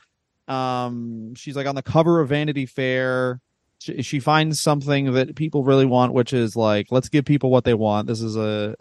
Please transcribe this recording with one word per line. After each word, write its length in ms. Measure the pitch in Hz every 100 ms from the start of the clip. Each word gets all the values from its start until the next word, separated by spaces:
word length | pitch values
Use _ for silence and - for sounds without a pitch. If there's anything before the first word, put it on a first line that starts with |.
| _ _ _ _ -
Um, 880 | 131 127 127 123 120 117 113 113 123
she's, 200 | 151 139
like, 100 | 139
on 80 | 139
the 80 |
cover 380 | - 160 165 170
of 80 | 131
Vanity 360 | 147 151 143 127
Fair. 760 | - 131 127 127 127 127 127 _ _ _ _
She, 220 | - -
she 180 | 120 147
finds 380 | 151 156 156 147
something 520 | 160 147 139 139 139
that 220 | 127 131 151
people 280 | 156 147 135
really 200 | 135 131
want, 280 | 123 123
which 180 | 127 117
is, 240 | 127 113 113
like, 320 | 110 104 101
let's 180 | 127 -
give 160 | 147 135
people 260 | 143 131
what 140 | 127 123
they 80 |
want. 340 | 110 107 104 123
This 140 | 113
is 160 | 113 110
a 380 | 107 107 104 110